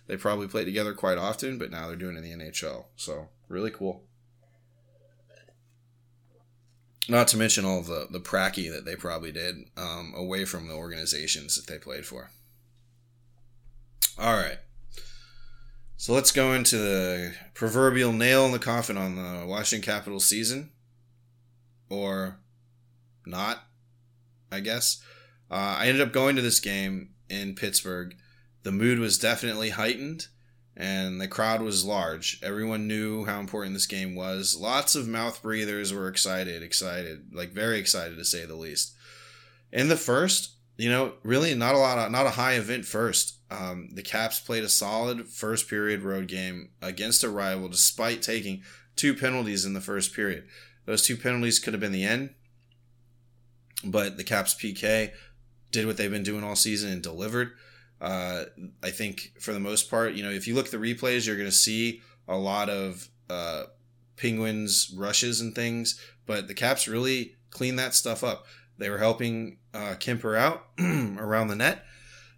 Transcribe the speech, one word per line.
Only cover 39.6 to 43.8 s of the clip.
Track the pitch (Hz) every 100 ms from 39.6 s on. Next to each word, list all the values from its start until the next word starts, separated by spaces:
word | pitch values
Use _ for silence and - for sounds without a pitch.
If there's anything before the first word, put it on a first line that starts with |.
| _
In | - 139
the | 165
first, | - 127 185 190 - - _ -
you | 117
know, | 127 131 -
really | 110 127 165 127
not | 117 139
a |
lot | 131 123
of, | 110
not | 123 135
a |
high | 123 127
event | 127 104 123 95
first. | 107 117 - - - -
Um, | 104 92 90